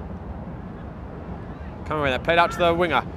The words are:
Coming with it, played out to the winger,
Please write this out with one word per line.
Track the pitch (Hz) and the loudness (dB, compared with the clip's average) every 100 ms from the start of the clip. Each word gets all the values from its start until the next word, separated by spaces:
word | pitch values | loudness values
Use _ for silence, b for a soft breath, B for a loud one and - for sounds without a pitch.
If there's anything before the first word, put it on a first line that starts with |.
| - - - - - - - - - - - - - - - - - - - | -10 -10 -10 -10 -10 -10 -12 -12 -12 -12 -10 -10 -10 -10 -10 -10 -10 -10 -4
Coming | 151 | 0
with | 143 | 2
it, | 127 | 2
played | - 170 | 4 6
out | 170 | 6
to | - | 6
the | 175 | 4
winger, | 170 175 131 - | 6 4 4 2